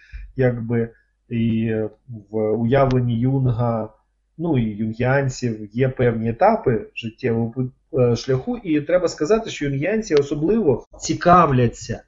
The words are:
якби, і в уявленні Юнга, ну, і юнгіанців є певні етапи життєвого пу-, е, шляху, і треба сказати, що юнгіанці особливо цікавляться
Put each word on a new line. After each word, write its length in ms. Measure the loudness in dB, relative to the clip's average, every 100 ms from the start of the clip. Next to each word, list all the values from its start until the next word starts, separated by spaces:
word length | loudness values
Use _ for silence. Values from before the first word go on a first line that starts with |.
| _ -18 -12 0
якби, 540 | 0 0 -2 -2 -2 -8 _ _ -8
і 460 | -2 0 0 0 -2 -4 -8 -18 -18 -8
в 60 | -4
уявленні 800 | 0 0 2 2 4 2 0 0
Юнга, 760 | 0 0 0 0 -2 -2 -6 _ _ _ _ -8
ну, 200 | -2 0
і 40 |
юнгіанців 1040 | 0 -2 -6 -2 0 0 0 -2 -6 -6 -8
є 160 | -2 -2
певні 420 | 2 0 0 -2
етапи 560 | 2 4 4 0 -2 -4
життєвого 600 | -12 -12 -6 -2 -2 -2 -4
пу-, 140 | -6 -8 _ 0 2
е, 40 | 2
шляху, 400 | 0 -2 -2 -6
і 240 | -2 -2
треба 280 | 2 0 0
сказати, 420 | -2 0 0 0
що 140 | -6
юнгіанці 500 | -4 -2 -2 -2 2
особливо 720 | 2 2 0 0 2 2 0 -2 -12
цікавляться 1000 | -6 0 6 6 6 4 2 -2 -10 -10